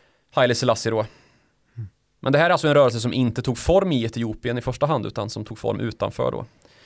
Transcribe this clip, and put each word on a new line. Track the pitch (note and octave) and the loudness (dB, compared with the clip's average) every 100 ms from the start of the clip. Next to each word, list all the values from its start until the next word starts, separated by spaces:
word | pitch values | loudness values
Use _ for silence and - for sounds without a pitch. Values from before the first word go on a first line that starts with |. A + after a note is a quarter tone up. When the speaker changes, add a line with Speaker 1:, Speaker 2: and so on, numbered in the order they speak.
| _ _ _ | _ _ _
Speaker 1:
Haile | - B2 A#2 | 0 2 2
Selassie | B2 A2 A2+ | 2 0 0
då. | A2 | -2
Speaker 2:
Mm. | G#2+ - _ _ _ _ _ - G#2+ _ _ _ | -4 -8 _ _ _ _ _ -16 -16 _ _ _
Speaker 1:
Men | B2+ | 0
det | C#3+ | 2
här | E3+ | 4
är | |
alltså | F3 D#3 | 4 4
en | |
rörelse | C#3+ C3 A#2 | 6 6 4
som | A#2+ | -2
inte | A#2+ B2 - | 0 0 0
tog | B2 A#2 | -4 -4
form | - F3+ F#3+ | 2 2 4
i | C#3 A2+ | 0 -2
Etiopien | A#2 A#2 A2 B2 A#2+ | -4 -6 -4 -4 -4
i | |
första | C3 B2 D3 | -4 -2 0
hand, | D3 G#2+ | 0 -2
utan | G#2+ G#2 | -6 -6
som | A2 A2 | -8 -10
tog | A2 | -6
form | A2 G#2+ | -4 -2
utanför | A2+ - G#2 - B2 | -4 -4 -6 -2 -4
då. | - - _ _ _ | -4 -12 _ _ _